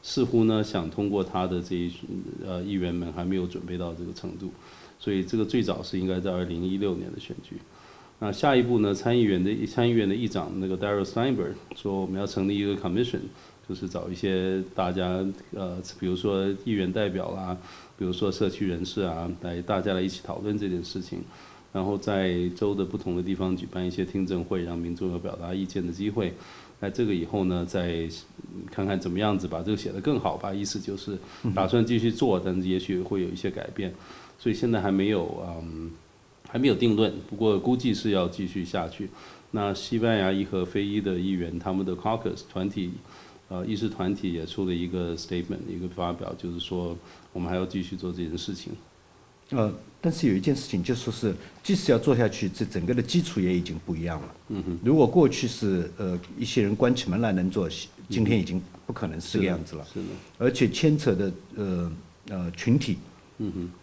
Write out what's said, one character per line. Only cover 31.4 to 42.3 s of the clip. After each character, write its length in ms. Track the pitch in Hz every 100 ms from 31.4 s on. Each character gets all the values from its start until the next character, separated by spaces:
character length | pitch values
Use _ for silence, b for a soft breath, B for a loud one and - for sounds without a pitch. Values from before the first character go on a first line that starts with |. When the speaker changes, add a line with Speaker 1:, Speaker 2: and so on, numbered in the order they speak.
| 123 98
Speaker 1:
打 120 | 92
算 180 | 120 113
继 120 | 120
续 140 | 113
做， 260 | - 135 92
Speaker 2:
嗯 40 |
哼。 20 | 92
Speaker 1:
但 160 | 92
是 60 | 92
也 100 | 92
许 220 | - 92
会 220 | 90 98
有 80 | 87
一 60 | 90
些 140 | 98
改 200 | 92 -
变。 240 | - 95 87 B B B B
所 140 | 120
以 40 | 107
现 140 | 123
在 120 | 113
还 100 | 95
没 180 | 98 98
有， 360 | 104 85 85 92
嗯， 440 | 82 82 80 82 82 - - - - -
还 140 | 117
没 80 | 135
有 80 | 101
定 180 | 117
论， 200 | 104 107 - -
不 80 | 104
过 200 | 110 98
估 200 | 120 123
计 160 | 123
是 160 | 98 113
要 180 | 98 87
继 180 | - 92
续 200 | 95 85
下 240 | 101 82
去。 200 | - 98 B B B B
那 220 | 113 101
西 240 | 95 - 117
班 200 | 113 110
牙 120 | 95
裔 140 | 98
和 220 | 98 98 90
非 180 | 101
裔 160 | 101 101
的 180 | 98 90
议 120 | 95
员， 280 | 95 85 -
他 140 | -
们 140 | 92 92
的 100 | 90
caucus 460 | 107 113 92